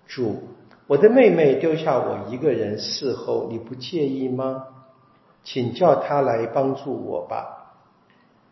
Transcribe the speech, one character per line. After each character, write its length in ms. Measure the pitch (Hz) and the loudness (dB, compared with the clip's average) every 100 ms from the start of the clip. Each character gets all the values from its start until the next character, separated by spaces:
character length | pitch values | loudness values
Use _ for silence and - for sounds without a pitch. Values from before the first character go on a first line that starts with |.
| - | -16
：“主， 340 | - 117 95 - - - _ - | -4 -4 -4 -10 -18 -20 _ 0
我 100 | 143 | 6
的 140 | 208 | 6
妹 180 | 247 233 | 8 6
妹 280 | 170 151 131 | 6 4 4
丢 200 | 165 156 | 2 0
下 220 | 160 127 | 0 0
我 320 | 110 101 104 | 0 -6 -8
一 80 | 123 | -4
个 120 | 151 | -2
人 280 | 117 104 107 | 0 -2 -6
侍 340 | - - 131 | -8 -6 -6
候， 340 | 113 - 117 117 | -6 -4 -4 -4
你 80 | 113 | -10
不 160 | - | -12
介 340 | 127 - 175 143 | -14 -8 -4 -2
意 180 | 131 131 | -2 -4
吗？ 380 | 127 131 131 - - - _ _ _ _ _ | -4 -4 -6 -12 -20 -20 _ _ _ _ _
请 300 | - 139 120 | -12 -6 -4
叫 220 | 110 175 139 | 2 4 4
她 260 | - 143 | 2 0
来 240 | 135 113 113 | 2 0 -2
帮 280 | 143 135 | 0 0
助 200 | 131 143 | -2 -6
我 320 | 120 - - - | -8 -6 -8 -6
吧。” 460 | 113 - - - _ _ _ _ _ _ _ _ | -10 -10 -14 -20 _ _ _ _ _ _ _ _